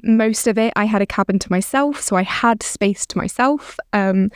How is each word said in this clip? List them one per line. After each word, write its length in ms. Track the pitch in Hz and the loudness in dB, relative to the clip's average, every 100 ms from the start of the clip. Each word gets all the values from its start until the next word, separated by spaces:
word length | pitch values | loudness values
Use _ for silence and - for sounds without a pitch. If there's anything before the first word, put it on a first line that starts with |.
most 440 | - 226 220 214 233 | 2 2 2 0 0
of 120 | 214 | 2
it, 140 | 226 - | 0 0
I 80 | |
had 160 | 214 208 | 0 0
a 60 | 202 | 0
cabin 320 | - 196 196 | -2 0 0
to 120 | - | 0
myself, 500 | 185 - 269 285 285 | -2 0 0 -2 -2
so 140 | - | -2
I 80 | 185 | -2
had 380 | 190 - 233 220 | -2 0 0 0
space 440 | - - 202 196 - | -2 -2 -2 -2 -4
to 120 | - | -4
myself, 600 | 185 - 262 294 - - - | -4 0 0 0 -4 -16 -4
um, 380 | 208 196 190 196 | 0 2 2 0